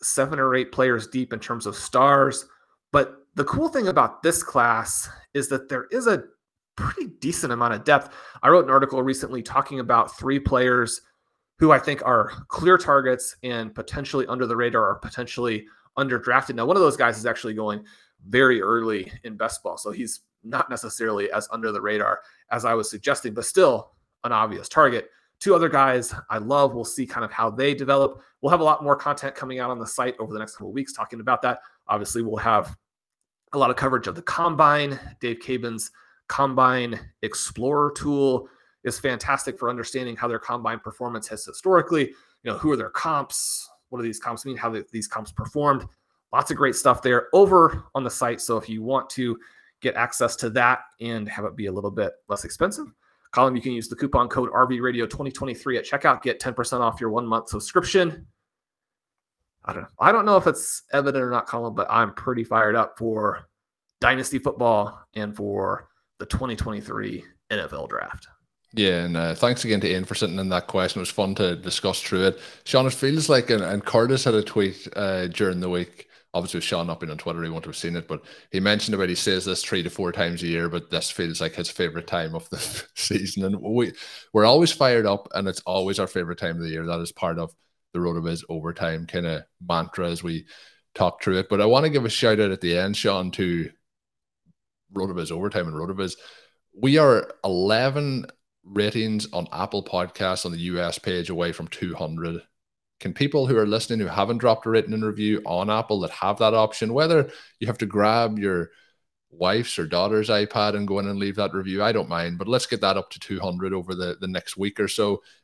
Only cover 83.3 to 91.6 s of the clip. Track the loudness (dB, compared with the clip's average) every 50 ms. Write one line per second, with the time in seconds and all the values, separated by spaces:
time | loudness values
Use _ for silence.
83.3 | -4 -4 -2 -2 -2 -4 -4 -2 0 0 0 0 -2 -8 -16 -18 -18 -20 -10 _
84.3 | 2 6 8 8 8 8 6 4 4 4 4 4 4 4 4 2 0 0 -2 -6
85.3 | -6 -4 -4 -4 -4 -6 -4 -2 -2 0 0 0 -2 -2 -4 -4 -4 -4 -4 -4
86.3 | -6 -6 -6 -6 -4 -6 -6 -6 -6 -6 -6 -4 -4 -4 -6 -8 -8 -4 -4 -4
87.3 | -2 -4 -6 -8 -10 _ _ _ _ _ _ _ -6 -4 -2 -2 -2 -2 -4 -4
88.3 | -4 -6 -8 -8 -10 -8 -8 -8 -6 -4 -4 -4 -4 -6 -8 -6 -6 -4 -4 -4
89.3 | -4 -6 -8 _ _ _ -6 -2 -2 -2 -2 -4 -4 -4 -4 -4 -4 -4 -6 -6
90.3 | -6 -8 -8 -12 -18 -20 -20 -20 _ _ _ _ -4 -2 0 0 -2 -2 -2 0
91.3 | 0 0 0 0 2 2